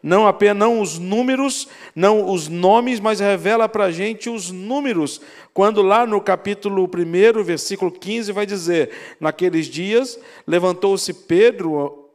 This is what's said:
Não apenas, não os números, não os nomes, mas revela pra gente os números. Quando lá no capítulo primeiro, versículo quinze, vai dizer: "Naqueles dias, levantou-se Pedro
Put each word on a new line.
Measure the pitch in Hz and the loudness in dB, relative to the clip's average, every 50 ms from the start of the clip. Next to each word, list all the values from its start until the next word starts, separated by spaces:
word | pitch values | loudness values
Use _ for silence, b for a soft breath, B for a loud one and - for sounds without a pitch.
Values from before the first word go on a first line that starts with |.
Não | - 151 175 202 220 | 0 2 4 4 4
apenas, | 202 190 - 202 208 208 202 | 4 4 4 4 2 4 4
não | 208 233 233 226 | 2 2 2 0
os | 208 - 151 165 | -2 -4 -6 -10
números, | 175 185 202 226 254 254 262 254 277 277 254 - - B B B B B B | -6 -4 -2 -2 0 0 0 0 -2 -2 -4 -6 -10 B B B B B B
não | 156 175 202 214 214 202 185 | 2 4 4 4 4 2 0
os | 196 180 151 151 | -2 -4 -4 -6
nomes, | 165 175 180 185 208 233 240 247 247 220 | -4 2 4 4 4 4 4 0 -4 -2
mas | 196 220 220 196 | -2 -2 -2 0
revela | 202 202 202 180 160 196 220 226 226 220 | 0 0 0 0 0 0 2 2 0 0
pra | 220 214 202 185 | 0 0 -2 0
gente | 165 165 196 214 226 208 - 240 | -2 -4 -6 -6 -6 -8 -8 -8
os | 233 220 180 175 | -8 -8 -10 -12
números. | 185 185 190 214 254 285 285 269 220 170 151 135 - - B B B B B B | -12 -12 -8 -6 -4 -4 -2 -2 -2 -2 -2 -4 -6 -12 B B B B B B
Quando | _ - 196 208 220 208 | _ 2 2 2 4 2
lá | 196 190 202 226 240 | 4 4 4 4 2
no | 233 208 202 | 2 -2 -2
capítulo | - - 185 180 - 196 202 202 - 208 196 190 185 180 | 0 0 -2 -2 -2 -8 -8 -6 -6 -4 -2 0 -2 -2
primeiro, | 180 175 175 165 170 180 202 226 226 220 202 | -2 -4 -4 -2 2 4 4 4 4 2 0
versículo | 170 170 151 - - 196 196 190 175 | -2 -4 -6 -6 -8 -6 -4 -4 -4
quinze, | 175 185 - 185 214 233 226 202 | -4 -6 -8 -6 -6 -6 -6 -6
vai | 202 202 208 | -4 -4 -4
dizer: | 190 202 190 165 170 175 165 139 117 B B B B B B | -4 -6 -6 -2 0 0 0 0 -2 B B B B B B
"Naqueles | 156 156 151 - 175 185 160 165 156 | -4 -4 -2 0 -2 0 0 -2 -4
dias, | 139 123 151 180 196 220 233 269 254 - - B B B B B | -4 -8 -8 -4 0 0 0 0 -2 -10 -16 B B B B B
levantou-se | - 160 175 175 185 175 180 208 196 196 190 - - | 0 0 2 2 2 0 0 0 0 0 0 -4 -8
Pedro | 175 - _ - 165 180 214 240 226 196 175 165 156 147 143 143 - - - _ | -8 -12 _ 0 4 4 4 4 4 0 -6 -4 -2 -2 -4 -4 -8 -12 -20 _